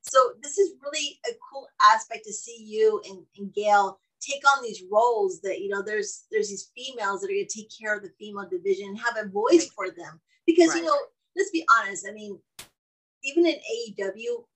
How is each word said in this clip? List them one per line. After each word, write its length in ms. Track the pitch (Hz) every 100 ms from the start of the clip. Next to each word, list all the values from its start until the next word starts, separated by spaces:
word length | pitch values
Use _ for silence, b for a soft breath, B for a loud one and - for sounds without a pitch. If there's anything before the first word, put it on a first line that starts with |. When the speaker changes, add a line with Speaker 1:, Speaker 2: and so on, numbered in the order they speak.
Speaker 1:
So 320 | - 539 494 -
this 160 | 294 -
is 160 | 381 254
really 360 | 277 302 294 - -
a 40 | 466 -
cool 160 | 277 - _
aspect 440 | 208 294 - 220 214
to 80 |
see 240 | - - 233
you 400 | 214 214 220 214 -
and, 180 | 190 170 -
and 160 | 196
Gail 460 | 208 208 208 196 - _ _
take 240 | - 185 277 269
on 60 |
these 200 | 240 202 185
roles 480 | 208 240 226 196 170
that, 200 | 196 185
you 80 | 196
know, 120 | 202
there's, 440 | 202 214 202 - _
there's 180 | 214 196
these 220 | 196 - -
females 460 | 262 247 202 196
that 60 | 196
are 60 |
gonna 120 | 202 196
take 240 | 220 214 -
care 160 | 220 208
of 80 |
the 80 | 196 _
female 280 | 214 202 190
division 380 | 180 180 190 202
and 100 | 208
have 180 | 240 226
a 120 | 208
voice 300 | 190 233 339
Speaker 2:
Right. 100 | - -
Speaker 1:
for 160 | 190
them. 280 | - - - _ _ -
Because, 280 | 339 330 339
you 60 |
Speaker 2:
Right. 60 | 330
Speaker 1:
know, 80 | 285 - _ _ 339
let's 140 | 392
be 140 | 330 320
honest, 340 | 226 - 202 202
I 40 |
mean, 300 | 214 208 196 _ - - _ _ _ _ _
even 220 | - 294 339
in 100 | 294
A 180 | - 233 233
E 80 | 202
W 480 | 196 - 466 480 240